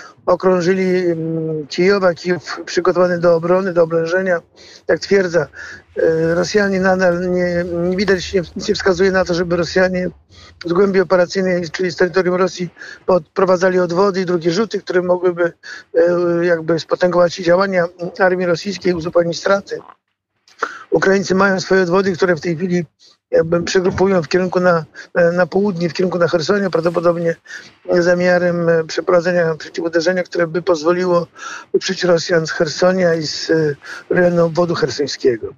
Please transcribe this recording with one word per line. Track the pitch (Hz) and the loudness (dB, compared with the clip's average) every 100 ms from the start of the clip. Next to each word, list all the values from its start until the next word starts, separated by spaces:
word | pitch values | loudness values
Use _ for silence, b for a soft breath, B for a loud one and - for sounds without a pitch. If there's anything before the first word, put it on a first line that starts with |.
| B B - | B B -2
okrążyli, | 175 185 180 170 190 185 180 | 2 2 2 2 0 2 0
mm, | 175 165 160 160 160 156 147 | 0 -2 -4 -4 -4 -6 -6
Kijowa. | - 185 202 185 | 0 2 4 2
Kijów | 165 180 175 - - - | 0 -4 -4 -6 -12 -6
przygotowany | 180 175 170 180 175 | -2 0 2 2 2
do | 170 165 | 2 2
obrony, | 170 185 190 | 2 2 2
do | 170 | 0
oblężenia, | 165 165 165 185 190 170 - _ B B - | 2 0 0 -2 0 -2 -4 _ B B -2
jak | 160 | -2
twierdza. | - 202 180 165 143 B B B _ - | 2 2 2 0 -2 B B B _ -2
E, | 170 160 165 170 | 0 2 0 0
Rosjanie | 180 208 196 190 | 0 0 0 0
nadal | 190 185 180 175 180 | 2 2 2 2 -2
nie, | 180 175 175 180 170 180 | -2 0 -2 -4 -2 -2
nie | 185 | 0
widać, | 202 185 - | 0 0 0
nie, | 190 160 196 | -4 -4 -6
nic | - | -4
nie | 202 | -2
wskazuje | 202 175 190 | 0 2 2
na | 185 180 | 2 0
to, | |
żeby | 170 175 175 | -2 0 -2
Rosjanie | 160 185 185 185 180 - _ B B _ 165 | 0 0 0 0 -6 -10 _ B B _ -2
z | |
głębi | 175 202 190 | 2 2 2
operacyjnej, | 170 185 175 196 185 175 165 | 2 2 2 0 -2 -2 -4
czyli | - 185 | -4 -6
z | - | 0
terytorium | 185 180 175 180 | 0 0 0 0
Rosji, | 185 - 170 - B B - | -2 -2 -8 -10 B B 0
podprowadzali | 180 - - 185 180 185 180 | 0 0 0 2 4 2 2
odwody | 175 170 202 185 | 0 2 0 0
i | 180 | -2
drugie | 175 170 | 0 0
rzuty, | 170 226 196 | 0 -2 -4
które | - 180 | -2 -2
mogłyby, | 180 180 180 170 170 - B B B 165 | 0 0 0 0 -2 -4 B B B 0
e, | 170 175 175 170 175 | 2 2 0 0 0
jakby | 165 160 160 | 0 0 -2
spotęgować | - 170 180 175 175 190 | -2 0 2 2 2 0
działania | 170 175 196 180 170 - 175 - | 2 2 2 0 -2 -4 -10 0
armii | 185 180 175 | 0 2 0
rosyjskiej, | 160 202 185 185 | -2 -4 -4 -2
uzupełnić | 175 165 175 170 160 | -2 0 0 0 -2
straty. | 190 196 - 156 - - _ _ _ _ _ B B B B | 0 -2 -2 -12 -12 -20 _ _ _ _ _ B B B B
Ukraińcy | 165 190 196 175 185 | 0 2 2 0 2
mają | 196 185 | 2 0
swoje | - 190 | 0 2
odwody, | 175 185 196 | 2 2 0
które | 170 185 160 | 0 0 0
w | |
tej | 180 160 | -2 -4
chwili | 185 175 165 _ b _ _ | -2 -2 -4 _ b _ _
jakby | 170 165 170 | -2 0 -2
przygrupują | 165 190 180 185 190 180 | 0 0 0 0 0 0
w | 156 | 0
kierunku | 180 185 180 | -2 -2 0
na, | 180 170 156 B B 175 170 | 2 0 -2 B B 0 2
na | 175 175 | 2 0
południe, | 196 208 165 170 | 0 -2 -2 -4
w | |
kierunku | - 185 175 | -2 -2 0
na | 170 | 0
Chersonie, | 175 151 202 196 | 0 0 -2 0
prawdopodobnie | 160 165 170 170 165 165 165 B B B B - 180 | -2 -2 0 0 0 -2 -6 B B B B -2 2
zamiarem, | 175 180 180 180 180 175 165 | 2 2 2 2 2 0 2
e, | 165 | 0
przeprowadzenia | 160 - 175 180 170 175 160 156 | 0 -4 2 2 2 0 0 -4
przeciwuderzenia, | - - 165 165 160 185 | -8 -8 -2 0 0 -2
które | 175 175 165 | -4 -4 -2
by | 175 | -2
pozwoliło | 175 160 160 180 180 170 165 B B B B | -2 0 0 0 2 0 -2 B B B B
uprzeć | - - 185 | -2 -2 -2
Rosjan | 185 170 - 170 156 | 0 0 2 0 -2
z | |
Chersonia | - 160 - 180 185 175 | -2 -4 2 0 2 0
i | 165 147 | 0 -4
z, | - - | -8 -2
e, | 160 151 143 B B - | 0 0 -4 B B -4
rejonu | 175 175 175 170 | 2 2 2 2
obwodu | 160 170 151 | 0 0 0
chersońskiego. | 143 131 139 - 131 113 95 | -2 -2 -6 0 0 0 -6